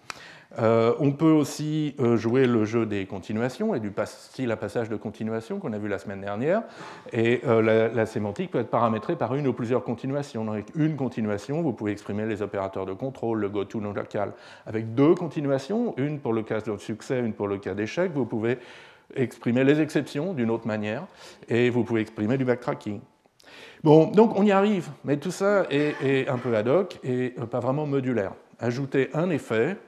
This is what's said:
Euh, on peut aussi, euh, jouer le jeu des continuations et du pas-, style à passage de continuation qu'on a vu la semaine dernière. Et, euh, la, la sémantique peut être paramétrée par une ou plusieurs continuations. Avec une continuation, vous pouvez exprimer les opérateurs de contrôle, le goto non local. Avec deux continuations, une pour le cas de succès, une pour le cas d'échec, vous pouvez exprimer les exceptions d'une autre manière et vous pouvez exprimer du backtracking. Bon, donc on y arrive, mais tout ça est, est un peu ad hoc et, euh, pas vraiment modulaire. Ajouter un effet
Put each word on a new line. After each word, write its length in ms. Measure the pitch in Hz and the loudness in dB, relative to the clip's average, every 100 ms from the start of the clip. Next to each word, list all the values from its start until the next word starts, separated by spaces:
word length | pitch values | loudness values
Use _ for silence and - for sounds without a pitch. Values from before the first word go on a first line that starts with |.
| - - - - - - | -18 -18 -20 -20 -14 0
Euh, 380 | 113 113 117 117 | 2 4 4 2
on 120 | 143 | 0
peut 180 | 139 160 | 2 4
aussi, 680 | 156 143 - 151 156 151 139 | 4 2 -2 -4 -2 -2 0
euh, 180 | 117 117 | 2 2
jouer 300 | 113 123 127 | 2 2 4
le 180 | 120 107 | 4 2
jeu 220 | 117 113 | 0 0
des 180 | 101 92 | -2 -4
continuations 680 | 101 - 107 123 131 220 165 | -8 -6 -2 -2 -2 -4 -2
et 40 | |
du 120 | 107 | -4
pas-, 160 | 98 104 | -4 -6
style 440 | - - - 127 | -8 -16 -6 -4
à 60 | 110 | -4
passage 320 | 107 123 110 | -4 -4 -4
de 60 | 104 | -6
continuation 640 | 113 - 110 113 110 101 | -8 -8 -6 -6 -6 -8
qu'on 140 | 143 | -6
a 40 | 107 | -6
vu 100 | 104 | -4
la 120 | 95 | -6
semaine 220 | - 98 | -6 -10
dernière. 420 | 98 101 139 202 226 - - - - | -8 -4 0 0 -2 -12 -16 -16 -6
Et, 280 | 120 117 120 139 | 0 2 2 4
euh, 160 | 113 | 4
la, 260 | 110 110 113 | 6 4 4
la 160 | 120 110 | 0 -2
sémantique 420 | 110 104 101 180 | -2 -4 -4 -4
peut 100 | - | -4
être 120 | 110 | 0
paramétrée 440 | 131 117 110 - - | 2 2 0 -2 -2
par 200 | 113 131 | -2 0
une 120 | 143 | 0
ou 60 | |
plusieurs 300 | 117 117 123 | -2 -2 -2
continuations. 680 | - 117 139 143 143 113 110 | -2 -6 -4 -6 -6 -6 -4
Avec 140 | 107 104 160 | -6 -6 -2
une 200 | 156 147 | -2 0
continuation, 680 | 120 120 107 104 - 147 | -4 -2 -2 -2 -4 -2
vous 100 | 165 | -2
pouvez 200 | 104 104 | -2 -4
exprimer 340 | 101 - 104 110 | -4 -6 -6 -4
les 160 | 104 | -4
opérateurs 460 | 101 101 95 95 95 | -4 -4 -4 -4 -6
de 60 | |
contrôle, 460 | 95 131 131 117 113 | -6 -8 -6 -4 -2
le 100 | 101 | -2
goto 300 | 101 98 113 | -2 -4 -6
non 140 | 104 | -6
local. 400 | 101 - 110 101 - - - - | -6 -6 -4 -4 -6 -18 -18 -8
Avec 300 | 110 113 113 | -6 -4 4
deux 180 | 143 | 4
continuations, 800 | 180 170 160 143 135 - 214 240 139 | 4 0 -4 -2 -2 -2 -4 -2 -2
une 220 | 143 147 | -4 -4
pour 140 | 131 | -2
le 80 | 113 | -2
cas 200 | 110 110 | -2 -4
de 160 | 107 101 | -4 -6
succès, 420 | - 107 - 131 | -6 -10 -4 -2
une 140 | 120 | -2
pour 140 | 104 101 | -2 -4
le 120 | 101 | -4
cas 160 | 98 98 | -4 -4
d'échec, 360 | 107 - 185 | -4 -2 -2
vous 140 | 143 113 | -2 -2
pouvez 320 | 120 113 131 - - - - _ - | -2 -2 -2 -6 -20 -20 -20 _ -4
exprimer 480 | 120 - 127 120 | -4 -2 0 4
les 160 | 135 151 | 6 6
exceptions 520 | 147 - 131 143 175 | 4 0 -2 -4 -4
d'une 160 | 165 113 | -2 0
autre 160 | 113 117 | 0 -2
manière 380 | 107 104 117 185 - - - - | -2 -2 -6 -8 -16 -20 -20 -2
et 220 | 113 123 | 2 4
vous 140 | 120 | 2
pouvez 180 | 110 117 | 2 0
exprimer 380 | 107 - 107 135 | -2 -2 -2 0
du 40 | |
backtracking. 580 | 127 123 - 143 107 101 - _ _ _ - - - - | 0 0 -2 -6 -6 -10 -12 _ _ _ -20 -20 -20 0
Bon, 240 | 151 151 160 | 8 10 10
donc 300 | 175 226 196 | 8 6 6
on 60 | |
y 80 | 208 | 4
arrive, 380 | 196 208 202 147 135 131 | 6 4 2 -2 -8 -2
mais 120 | 143 | -2
tout 140 | 180 | -2
ça 340 | 170 196 202 - | 0 2 2 2
est, 240 | 143 147 147 | 2 0 0
est 240 | 135 135 135 | 0 2 0
un 120 | 127 | -2
peu 180 | 123 113 | 0 0
ad 100 | 113 | 4
hoc 320 | 156 196 - | 2 2 -6
et, 320 | 139 127 127 120 | -4 -2 -2 -4
euh, 60 | 113 | -6
pas 140 | 123 | -2
vraiment 260 | 120 139 151 | -2 -2 0
modulaire. 480 | 139 127 117 95 - - - | -2 0 0 -2 -6 -18 -6
Ajouter 500 | 117 123 139 139 131 | -4 -2 -2 0 0
un 160 | 151 180 | 0 -2
effet 480 | 147 - 110 127 202 | -2 0 0 0 -2